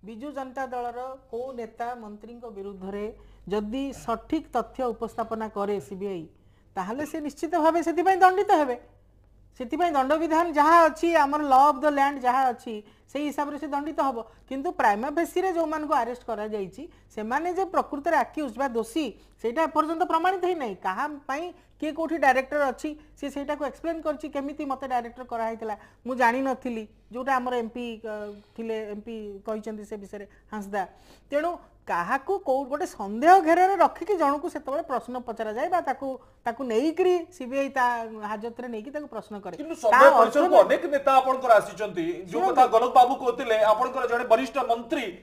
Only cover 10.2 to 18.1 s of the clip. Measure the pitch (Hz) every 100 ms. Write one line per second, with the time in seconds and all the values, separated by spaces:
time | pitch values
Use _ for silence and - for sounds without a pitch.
10.2 | 320 320 349 302 294 339 320 320 339 330
11.2 | 277 302 294 262 294 269 302 285 277 285
12.2 | 247 254 262 240 - 214 - _ _ 277
13.2 | 294 277 285 294 302 285 294 311 277 233
14.2 | 220 - - 269 302 359 247 202 269 302
15.2 | 339 359 381 339 320 311 302 294 233 240
16.2 | - 214 214 214 190 214 320 _ _ -
17.2 | 214 269 339 349 381 320 - 285 277